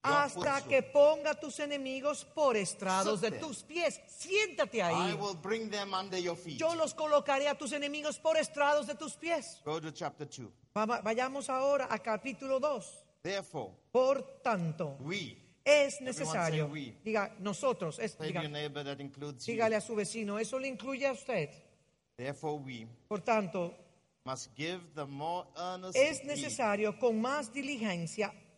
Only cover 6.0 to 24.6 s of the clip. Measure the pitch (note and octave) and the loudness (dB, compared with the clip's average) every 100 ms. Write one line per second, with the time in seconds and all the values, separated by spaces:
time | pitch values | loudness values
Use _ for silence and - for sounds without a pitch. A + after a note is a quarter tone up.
6 | F#3 F#3 F3 E3+ E3 C3 D#4+ E4 D4+ - | -2 -2 -2 -4 -8 -2 0 2 0 0
7 | D4+ D4 C#4+ C4+ C#4+ C#4 C#4 D4 C#4+ D4 | 2 4 4 2 2 0 -4 -2 -2 -2
8 | D4+ - D#4+ D#4+ D#4 D4 C#4+ D4+ C#4 D4+ | -4 0 2 4 2 2 4 4 0 -6
9 | D#4 - E4 E4 - - D3 D#3+ D#3 D3+ | -8 -6 -2 -2 -2 -10 -4 -4 -4 -6
10 | D#3 - C#3 - A2 _ _ G#3 G#3+ A#3+ | -6 -6 -12 -10 -14 _ _ -2 0 0
11 | G3+ A3+ C4 C#4 C#4 C4 C#4 C#4+ B3+ A3 | 0 0 0 -4 -2 0 4 2 2 -2
12 | A3+ G#3+ C4+ A#3+ C4+ C4 D4+ B3+ - - | -2 -2 -4 -8 -2 0 2 -2 -6 -18
13 | _ _ F3 G3 - D3+ G2+ - _ B3 | _ _ -4 -4 -4 -8 -8 -12 _ 4
14 | C4 C#4 C4+ - B3 G#3 E3+ D#3 D#3 C3+ | 4 2 -2 -4 0 2 0 -2 -4 -4
15 | C#3 G3 C#3 - - _ - D4 C#4 - | -6 -6 -6 -12 -20 _ 6 6 6 0
16 | B3+ - - G3+ E3 D#3 D3 D3+ B2+ - | -6 -4 -2 2 2 2 0 -4 -8 -8
17 | A3 G#3+ G3 - G3 F#3+ C4+ A#3 E3 - | -2 0 0 -4 -4 0 0 0 -2 -4
18 | - - D#3 D#3+ D3+ D3 D3+ C#3+ C#3+ C#3 | -6 -4 -4 -2 -4 -4 -4 -4 -6 -6
19 | C#3 C3+ D3 C3+ - A3+ A3+ G#3+ G#3 G#3+ | -8 -8 -10 -8 -4 2 2 2 0 -4
20 | G3+ A3+ G#3 G3+ A3 C4 C4+ B3 B3 C4+ | -2 -4 -4 -2 -2 -4 -4 -6 -6 -2
21 | C#4 B3+ - G#3+ D3 - _ _ _ _ | -2 -2 -2 -2 -2 -8 _ _ _ _
22 | _ - C3 C#3+ D#3 D3+ C3+ A#2+ A2+ A#2 | _ -8 -8 -4 -4 -4 -6 -10 -12 -18
23 | _ G#3 - A3 F#3+ F#3+ E3+ - - _ | _ -4 2 2 2 -4 -6 -8 -20 _
24 | _ _ C3 C3 - A#2 | _ _ -8 -8 -10 -8